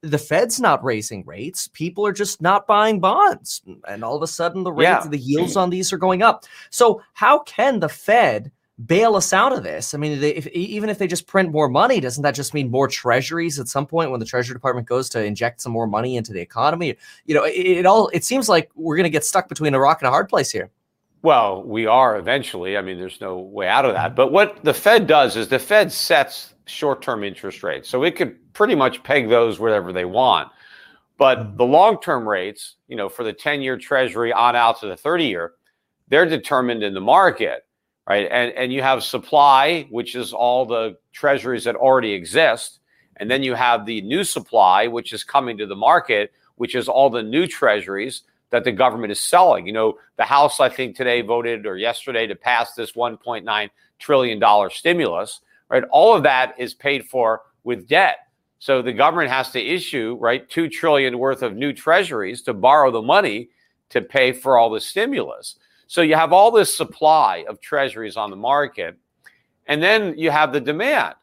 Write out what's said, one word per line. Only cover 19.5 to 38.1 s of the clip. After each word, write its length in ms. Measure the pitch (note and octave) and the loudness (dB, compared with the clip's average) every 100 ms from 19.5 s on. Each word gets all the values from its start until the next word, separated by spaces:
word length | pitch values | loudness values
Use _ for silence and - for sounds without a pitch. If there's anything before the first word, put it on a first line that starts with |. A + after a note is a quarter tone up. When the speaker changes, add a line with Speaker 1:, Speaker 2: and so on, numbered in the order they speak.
| - D#3 | -4 0
Speaker 1:
a 60 | C3+ | 2
rock 200 | C#3 C3 | 2 2
and 60 | C3+ | 2
a 40 | |
hard 180 | C#3 G3 | 0 2
place 240 | G3+ C3 | 0 0
here. 180 | G#2+ F#2 _ _ _ _ _ | -4 -10 _ _ _ _ _
Speaker 2:
Well, 420 | D#3+ C#3 G#2+ F#2+ | 4 4 4 -2
we 220 | - G#2+ A2 | -6 -4 2
are 300 | A#2+ B2+ G#2+ | 4 4 2
eventually. 600 | F2+ C3+ A#2+ G2+ F2+ G2+ | -2 -4 -4 -10 -4 -4
I 60 | |
mean, 160 | F#2+ F2+ | -6 -10
there's 220 | F#2 - | -12 -12
no 200 | G2 F#2 | -10 -10
way 260 | F#2+ G#2 F#2 | -10 -6 0
out 180 | A#2 | 2
of 100 | C3+ | 2
that. 200 | F#2+ E2 | 0 -4
But 160 | - C3 | 2 4
what 320 | E3 G3+ - | 4 2 0
the 100 | D3+ | -2
Fed 360 | C3 G#3 A3+ G3 | 0 4 4 6
does 280 | D#3+ B2+ G2 | 4 4 0
is 120 | G#2+ | -2
the 100 | C3 | -4
Fed 320 | - G#3+ F#3+ | 2 2 2
sets 640 | - - D#3+ C3+ - - _ - | -2 0 0 0 -6 -20 _ -18
short-term 580 | - D3 C3 - A#2 | -6 -4 -4 -4 -6
interest 400 | G2+ F#2 G2 - | -6 -10 -14 -10
rates. 240 | - C2+ - | -8 -8 -6
So 160 | B2+ | -2
it 100 | D#3 | -2
could 380 | E3 D3 - _ | -2 -6 -6 _
pretty 240 | - G#3 F3+ | -2 0 4
much 260 | C3 - | 2 0
peg 260 | - C#3+ A2+ | -2 0 4
those 300 | A#2 A#2 F#2+ | 2 2 0
wherever 340 | A2+ G#2+ F2+ | 0 0 -2
they 120 | F#2 | -6
want. 460 | F2+ G2 B2+ F2 D2 _ _ - - _ _ _ | -4 0 2 2 0 _ _ -20 -20 _ _ _
But 220 | C3+ B2 | 2 2
Speaker 1:
Mm. 180 | A2 G2+ | -4 -2
Speaker 2:
the 80 | |
long-term 640 | B2 D3+ G3+ G#3 - C#3 A2 | 2 6 4 2 -2 -4 -2
rates, 480 | G2 F#2 G#2+ - _ _ | -4 -4 -12 -20 _ _
you 80 | |
know, 140 | B2 G2 | -10 -10
for 160 | - | -6
the 80 | A2+ | -10
ten-year 460 | G2 D3+ D3 C3 B2+ | -6 -6 -4 -4 -8
Treasury 540 | - C#3 B2+ F#2+ A#2 | -2 0 0 -2 -2
on 220 | A2 A#2+ | 2 2
out 240 | A#2+ A#2 A2+ | 4 2 0
to 60 | G#2 | -6
the 100 | F2 | -8
thirty-year, 580 | D3 F3 D3+ F2+ E2+ _ _ _ _ _ _ | -4 -2 -2 -4 -8 _ _ _ _ _ _
they're 200 | C#3+ F3 | 2 4
determined 580 | D#3 - C#3 B2 A#2 | 0 -2 -2 0 -4
in 100 | G#2 | -4
the 60 | G2 | -4
market, 640 | G2 D#3+ F#3 - G2 B1 _ _ _ _ | 2 4 4 2 -6 -6 _ _ _ _
right? 180 | - | -2